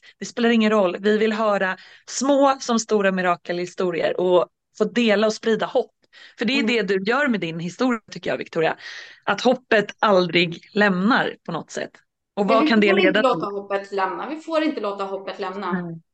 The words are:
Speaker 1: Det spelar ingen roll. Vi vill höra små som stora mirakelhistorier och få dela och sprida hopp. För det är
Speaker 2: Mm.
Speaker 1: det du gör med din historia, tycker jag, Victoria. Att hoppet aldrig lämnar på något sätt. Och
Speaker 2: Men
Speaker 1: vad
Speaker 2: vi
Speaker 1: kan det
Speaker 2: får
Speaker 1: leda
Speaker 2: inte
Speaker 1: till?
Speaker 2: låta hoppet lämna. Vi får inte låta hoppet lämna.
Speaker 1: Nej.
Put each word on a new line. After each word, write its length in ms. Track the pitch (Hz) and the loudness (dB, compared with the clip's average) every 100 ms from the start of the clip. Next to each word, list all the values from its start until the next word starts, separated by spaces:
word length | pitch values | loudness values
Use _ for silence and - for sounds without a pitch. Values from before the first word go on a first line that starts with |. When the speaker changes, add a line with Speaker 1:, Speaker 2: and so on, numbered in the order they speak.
| - _ | -8 _
Speaker 1:
Det 60 | 196 | -10
spelar 240 | - 233 | 0 2
ingen 220 | 233 214 | 4 4
roll. 260 | 214 185 175 | 4 2 0
Vi 180 | 196 214 | 0 2
vill 160 | 220 | 0
höra 440 | 214 220 196 190 185 - - - | 0 0 0 0 -4 -12 -20 -14
små 500 | - 269 277 277 269 | -6 0 4 4 2
som 200 | - 226 | -2 -2
stora 320 | 226 214 196 | 0 0 2
mirakelhistorier 1080 | 190 180 175 - 175 175 - 185 160 151 - | 0 0 -2 -4 -6 -6 -4 -4 -2 -2 0
och 280 | 180 180 - _ _ - | 2 4 2 _ _ -4
få 60 | |
dela 440 | 208 226 233 202 220 | -2 0 2 2 0
och 60 | |
sprida 320 | 214 226 220 - | -2 -2 -2 0
hopp. 260 | - 233 _ _ - - - | -2 -4 _ _ -20 -20 -6
För 80 | 233 | -2
det 80 | |
är 100 | 269 | 0
Speaker 2:
Mm. 240 | 220 240 196 | 0 0 0
Speaker 1:
det 100 | 196 | -2
du 60 | 190 | 0
gör 160 | 254 294 | 0 0
med 120 | 214 | -2
din 200 | 165 165 | -4 -6
historia, 400 | 170 - 254 233 - | -8 -2 -2 -2 -6
tycker 180 | 180 175 | -8 -6
jag, 80 | - | -6
Victoria. 400 | - 165 160 - - - - - | -4 -2 -2 -2 -10 -18 -20 -12
Att 180 | - 202 | -4 0
hoppet 440 | 240 254 - 220 202 - | 2 0 2 2 2 -2
aldrig 680 | 220 190 180 175 175 170 - | 2 4 4 0 0 -4 -8
lämnar 640 | 202 208 180 196 247 156 - - | 0 2 2 2 2 0 -6 -10
på 60 | |
något 200 | 165 - | -10 -8
sätt. 200 | - - - _ _ _ - | -10 -10 -14 _ _ _ -4
Och 80 | 202 | 2
Speaker 2:
Men 100 | 220 | 4
Speaker 1:
vad 80 | |
Speaker 2:
vi 60 | 311 | 4
Speaker 1:
kan 100 | 220 | 4
det 100 | 208 | 4
Speaker 2:
får 60 | 196 | 4
Speaker 1:
leda 120 | 190 | 4
Speaker 2:
inte 140 | 196 | 2
Speaker 1:
till? 80 | 254 | 2
Speaker 2:
låta 160 | - 208 | 0 -4
hoppet 460 | 202 202 196 - | -8 -6 -6 -4
lämna. 380 | 196 185 175 202 | -4 -4 -6 -10
Vi 60 | 311 | -12
får 280 | - 320 | -6 -2
inte 180 | 311 240 | -2 -4
låta 220 | 208 196 | -6 -6
hoppet 360 | 196 196 196 190 | -8 -8 -10 -8
lämna. 320 | 185 190 185 | -8 -6 -4
Speaker 1:
Nej. 240 | 180 175 165 - | -4 -6 -12 -16